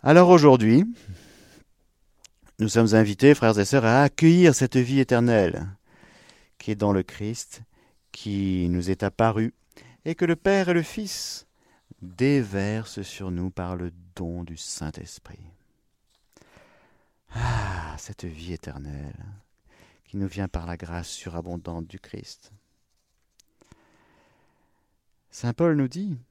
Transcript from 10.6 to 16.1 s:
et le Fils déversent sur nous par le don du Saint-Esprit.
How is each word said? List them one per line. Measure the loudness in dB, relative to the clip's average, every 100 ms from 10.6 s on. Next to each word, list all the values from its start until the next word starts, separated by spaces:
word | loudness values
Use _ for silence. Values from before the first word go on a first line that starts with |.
| 2
et |
le | 0
Fils | -2 -10 -10 -10 -12 -14 _ _ _ _ _ -20
déversent | -20 -2 0 2 0 -4 -4 -6 -8 -14
sur | -14 -12 -8
nous | -6 -6
par | -8 -10 -8
le | -10 -14 -20
don | -12 -10 -10
du | -12 -14
Saint-Esprit. | -14 -10 -12 -12 -18 -20 -20 -20 -20 _ _ _ _ _ _